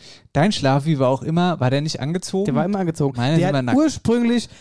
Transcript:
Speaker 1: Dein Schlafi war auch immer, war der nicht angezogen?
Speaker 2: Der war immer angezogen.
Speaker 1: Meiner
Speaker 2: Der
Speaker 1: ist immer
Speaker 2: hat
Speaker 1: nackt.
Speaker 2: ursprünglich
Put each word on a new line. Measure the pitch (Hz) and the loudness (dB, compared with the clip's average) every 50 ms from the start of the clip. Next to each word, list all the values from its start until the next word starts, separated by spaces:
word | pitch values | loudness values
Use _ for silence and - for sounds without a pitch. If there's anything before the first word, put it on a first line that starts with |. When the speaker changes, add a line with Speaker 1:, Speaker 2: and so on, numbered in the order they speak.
| - - - - - _ - | -20 -20 -20 -20 -18 _ -2
Speaker 1:
Dein | 139 147 214 208 | 0 2 2 0
Schlafi | - 135 135 135 143 139 160 160 135 | 0 2 2 2 2 2 0 0 2
war | 135 127 | 2 2
auch | 135 127 120 | 2 0 -2
immer, | 117 160 170 175 180 170 - | -2 -2 0 0 0 0 0
war | 127 127 | 0 0
der | 131 139 147 | 0 0 -2
nicht | 156 - - | -4 -6 -6
angezogen? | 127 139 165 185 - - - 190 196 | -6 -4 -4 -6 -6 -4 -4 -2 -2
Speaker 2:
Der | 214 131 | 0 0
war | 226 - | 0 0
immer | 180 202 196 | 0 -2 -2
angezogen. | 185 170 160 - 147 139 127 123 | -2 -2 -2 -2 -2 -2 0 0
Speaker 1:
Meiner | 120 131 160 | 0 2 2
Speaker 2:
Der | 165 170 - | 2 2 2
Speaker 1:
ist | |
immer | 143 139 | 0 0
Speaker 2:
hat | 127 | 0
Speaker 1:
nackt. | 120 117 269 | 0 2 2
Speaker 2:
ursprünglich | 311 311 247 - - - 226 240 240 233 240 240 - - - - | 2 2 0 -2 0 0 2 2 2 2 0 0 -2 -4 -10 -20